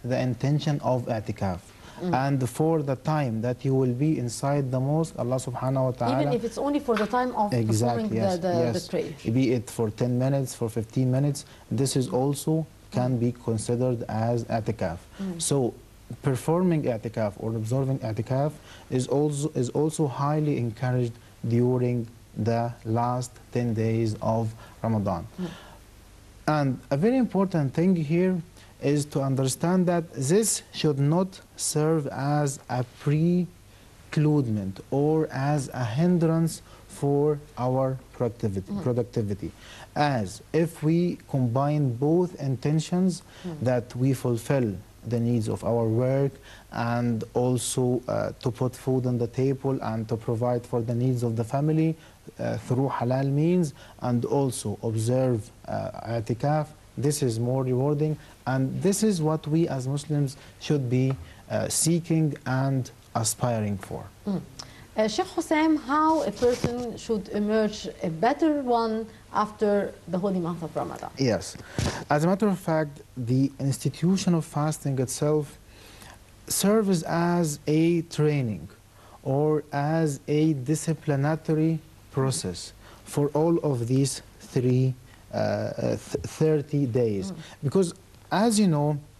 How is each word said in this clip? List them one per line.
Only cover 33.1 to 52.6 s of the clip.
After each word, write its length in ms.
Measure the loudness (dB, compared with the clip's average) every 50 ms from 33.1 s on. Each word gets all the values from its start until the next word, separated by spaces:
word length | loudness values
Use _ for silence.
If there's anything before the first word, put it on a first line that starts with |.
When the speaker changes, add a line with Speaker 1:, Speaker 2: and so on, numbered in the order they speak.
| 2 4 4 2 2 2 0 -2 -8 -20 -20 -20 -20 -20 -20 -20 -20 -20 -16 -4 0 2 4 4 4 4 2 2 0 -2 -2 -4 -8 -10 -8 -4
Speaker 1:
or 360 | 0 0 2 2 2 2 0 0
as 380 | -2 -2 0 0 0 0 -2 -4
a 120 | -6 -4 -4
hindrance 800 | -2 0 2 4 4 4 4 4 4 4 4 2 0 -2 -6 -14 -20 -20 -20 -20 -20
for 500 | -8 -2 0 2 4 4 4 2 2 0 -6 -12 -6 -2
our 400 | -2 0 2 2 0 0 -2 -6 -10 -18
productivity, 600 | -4 -2 -2 -2 -2 -2 -4 -2 -2 -2 -4 -4
Speaker 2:
Mm. 100 | -6 -2
Speaker 1:
productivity. 680 | 0 0 0 0 -2 -2 -2 -4 -2 -2 -4 -6 -6 -10 -10 -12 -20 -20 -18 -18 -20 -10 -2
As 460 | 0 2 2 2 0 -2 -4 -8 -12 -12 -2
if 300 | 0 0 0 0 -2 -2
we 360 | 0 2 2 2 2 0 -2 -6 -8 -4
combine 640 | -2 0 0 2 2 2 2 2 2 2 2 0 0
both 380 | 0 2 2 4 2 2 0 -4 -6
intentions, 840 | -4 -4 -4 0 0 2 2 2 0 0 0 2 2 2 0 -2
Speaker 2:
Mm. 380 | -10 -18 -20 -12 -10 -10 -6 -2
Speaker 1:
that 340 | 0 2 2 2 0 -4 -4
we 160 | 0 2 2
fulfill 600 | 2 2 0 0 0 -2 0 0 0 2 2 0 -2 -6 -12 -16 -20 -14 -6
the 140 | -4 -2 0
needs 280 | 2 2 2 0 0 -2
of 160 | -4 -4 -2
our 220 | 0 0 2 2
work 460 | 2 2 2 2 2 2 2 0 0 -2 -8 -20 -20 -20 -20 -20 -10
and 520 | -6 -4 -2 -2 0 0 0 0 0 -2 -4 -2 0
also, 680 | 0 2 2 2 0 -2 -2 -2 0 0 2 0 -2 -2 -2
uh, 220 | -2 -2 -2 -4 -6 -4
to 80 | -4 -6
put 240 | -2 0 -2 -2 -2
food 320 | -4 -2 0 0 0 0
on 120 | 0 0 0
the 80 | -2
table 520 | -2 -2 0 0 0 0 0 -2 -2 -2 -2
and 260 | -2 -4 -4 -4 -4 -4
to 80 | -6
provide 480 | -4 -2 -4 -2 0 0 0 0 -2 -2
for 140 | -2 -4 -2
the 120 | -2 0 0
needs 280 | 0 2 2 0 0
of 140 | 0 -2 0
the 80 | -2 -2
family, 520 | -2 0 0 0 2 2 2 2 2 0 -4 -12 -20 -20 -20 -20 -20 -10 -6
uh, 180 | -4 -4 -4 -6